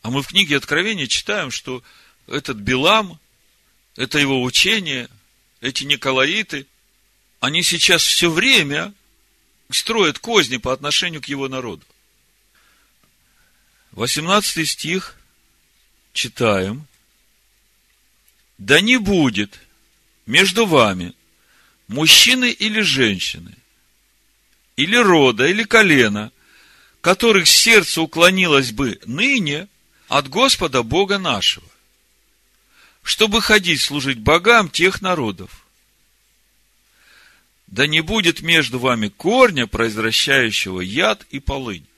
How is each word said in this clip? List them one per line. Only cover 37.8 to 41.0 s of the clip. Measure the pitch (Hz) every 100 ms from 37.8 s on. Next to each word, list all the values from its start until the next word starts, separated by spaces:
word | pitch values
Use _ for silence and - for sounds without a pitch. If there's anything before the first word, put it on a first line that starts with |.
| 147
не | 156
будет | 160 220 175 165
между | 160 170 135 123
вами | 127 117 107
корня, | _ 165 240 254 151 117
произвращающего | 104 117 107 110 110 - 139 117 101 98 92
яд | 92 113